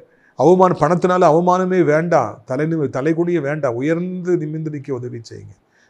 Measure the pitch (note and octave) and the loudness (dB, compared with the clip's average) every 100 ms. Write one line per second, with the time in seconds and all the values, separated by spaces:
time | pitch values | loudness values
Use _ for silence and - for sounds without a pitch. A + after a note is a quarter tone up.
0 | - _ _ - C3+ F#3 F#3 E3+ D3+ F3 | -10 _ _ 2 4 6 4 4 0 2
1 | F3+ F3+ F3 D#3 F3+ F3+ F#3 F#3 D3+ D3+ | 2 4 4 4 2 0 0 2 2 2
2 | E3+ E3 A2 G#2+ - C3 D#3 E3 C3+ C3 | 2 0 0 -6 -8 -4 -2 -2 -4 -2
3 | C#3+ D#3+ F3 F3 C#3 D#3 C#3 A#2 C#3 E3 | -2 -2 -2 -2 -4 -4 -4 -2 -2 -2
4 | F3+ F#3 F3 E3+ D#3 D#3 D#3 D3 C3 B2+ | -4 -6 -2 -2 -2 -6 -8 -8 -8 -8
5 | B2 A#2+ A2 G#2+ G2+ G2+ _ _ _ | -8 -12 -16 -18 -20 -20 _ _ _